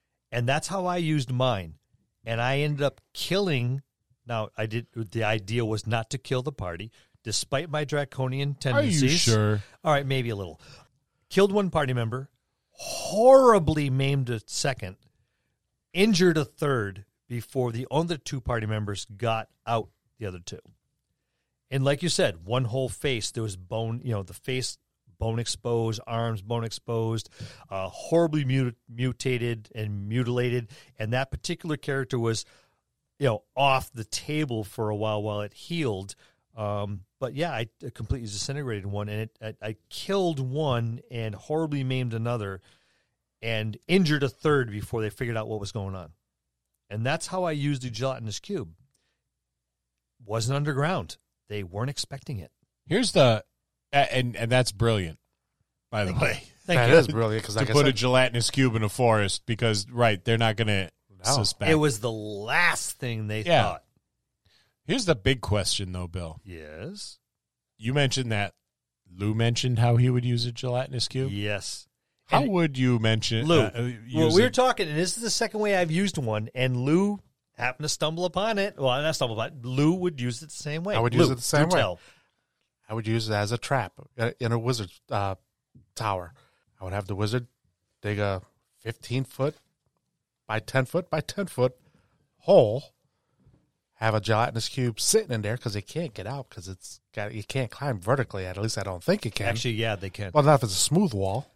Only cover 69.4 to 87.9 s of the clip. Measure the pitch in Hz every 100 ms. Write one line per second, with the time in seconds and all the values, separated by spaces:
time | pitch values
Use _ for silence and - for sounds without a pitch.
69.4 | 117 117 127 117 120 120 123 123 123 120
70.4 | 120 117 127 123 139 127 - 131 131 101
71.4 | 104 101 - - - _ _ _ _ -
72.4 | 269 185 165 131 127 120 110 110 - 113
73.4 | 143 165 110 120 123 117 113 156 156 170
74.4 | 247 - 254 285 170 151 180 226 226 -
75.4 | 220 214 208 190 175 160 196 160 120 107
76.4 | 110 127 127 123 131 165 202 202 - _
77.4 | _ - 120 - 151 - 156 165 180 185
78.4 | 214 208 196 160 131 127 151 156 127 110
79.4 | 117 143 117 127 151 185 180 143 123 120
80.4 | 156 - 147 151 180 156 117 139 170 123
81.4 | - 147 160 175 107 87 - _ _ _
82.4 | _ _ _ _ - 110 110 117 107 104
83.4 | 101 117 - 139 95 - - - 117 -
84.4 | 120 117 117 120 95 - - 104 98 95
85.4 | _ _ _ - _ - 110 95 87 -
86.4 | _ _ _ _ 92 98 98 98 104 123
87.4 | 120 _ _ _ _